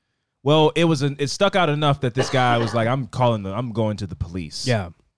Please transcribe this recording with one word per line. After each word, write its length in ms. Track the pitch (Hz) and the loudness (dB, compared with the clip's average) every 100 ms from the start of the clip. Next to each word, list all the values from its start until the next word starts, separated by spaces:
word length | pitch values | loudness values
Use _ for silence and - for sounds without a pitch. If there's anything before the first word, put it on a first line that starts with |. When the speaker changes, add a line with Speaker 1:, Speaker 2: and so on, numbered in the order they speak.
| _ _ _ _ | _ _ _ _
Speaker 1:
Well, 300 | 139 156 151 | 2 4 4
it 100 | 160 | 4
was 180 | 170 147 | 2 2
an, 140 | 143 143 | 0 -2
it 100 | 143 | -4
stuck 260 | - 196 | 0 0
out 140 | 196 170 | 2 0
enough 320 | 147 151 143 | 2 0 0
that 140 | 127 | -2
this 160 | 131 - | -2 0
guy 260 | 131 123 117 | 2 2 2
was 160 | 117 | 0
like, 160 | 117 113 | 0 0
"I'm 180 | 135 123 | -2 -4
calling 360 | - 123 110 | 0 2 2
the, 100 | 98 | -4
I'm 200 | 98 127 | -6 -4
going 260 | 110 107 101 | -2 -2 -2
to 80 | 98 | -8
the 100 | 80 | -8
police." 500 | 87 90 78 - 131 | -8 -6 -8 -6 -2
Speaker 2:
Yeah. 220 | 113 92 - _ | -2 -2 -14 _